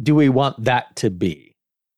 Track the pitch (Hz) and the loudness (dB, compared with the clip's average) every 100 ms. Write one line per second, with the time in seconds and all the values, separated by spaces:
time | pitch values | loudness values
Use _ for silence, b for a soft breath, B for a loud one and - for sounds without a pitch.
0 | 120 151 143 131 139 - 113 123 - - | 0 2 4 2 0 -2 -2 -2 -4 -6
1 | 117 90 92 78 _ _ _ _ _ | -4 -2 -6 -6 _ _ _ _ _